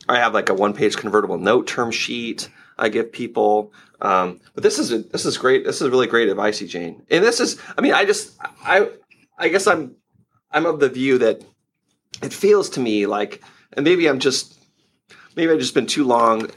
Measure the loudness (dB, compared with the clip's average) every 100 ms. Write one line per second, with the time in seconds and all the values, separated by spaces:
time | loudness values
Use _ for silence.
0 | -4 0 0 0 0 0 0 0 -2 -2
1 | 0 0 0 -2 2 2 0 -4 -4 -4
2 | -6 -6 -8 -10 -12 _ -20 -4 -2 -2
3 | -4 -6 -8 0 2 2 -2 _ _ -8
4 | 0 0 0 -6 _ -6 -4 -4 -4 -4
5 | -6 -6 -6 -2 0 0 0 -4 0 0
6 | 2 2 2 0 -2 -2 -8 -10 -10 -12
7 | 0 2 2 2 -4 -4 -10 -2 0 2
8 | 0 -2 -4 _ -16 -12 0 2 0 -4
9 | _ _ _ -4 -2 0 2 0 -2 -16
10 | _ _ _ _ _ -2 0 0 0 0
11 | 0 2 2 0 -8 _ _ _ _ _
12 | _ -12 -12 -2 4 4 2 -4 0 0
13 | 0 -2 -4 -8 -20 _ _ -2 2 4
14 | 2 2 0 -2 -8 _ _ _ _ _
15 | _ -20 -16 -2 2 2 2 2 2 2
16 | 2 4 4 2 -2